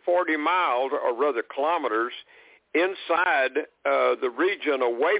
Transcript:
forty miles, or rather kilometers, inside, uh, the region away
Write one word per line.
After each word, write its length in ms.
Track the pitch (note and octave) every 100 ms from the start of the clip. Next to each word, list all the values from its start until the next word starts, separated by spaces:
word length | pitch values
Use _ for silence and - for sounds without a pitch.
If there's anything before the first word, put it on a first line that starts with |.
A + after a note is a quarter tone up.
forty 320 | - F3+ E3+ D#3
miles, 560 | D3+ F3+ E3 B2 C3+
or 220 | C#3+ C3
rather 280 | A#2+ D3 A#2+
kilometers, 720 | - - D3 E3+ C3 A2 A#2+ - - - - - _
inside, 920 | D3+ F#3 F#3+ - E3 F3+ D3+ C3 C3+ D#3 _
uh, 320 | C#3 C#3 B2+ A#2+
the 140 | B2+
region 520 | A#2+ F#3 G3 - -
away 360 | B2 A#2+ D#3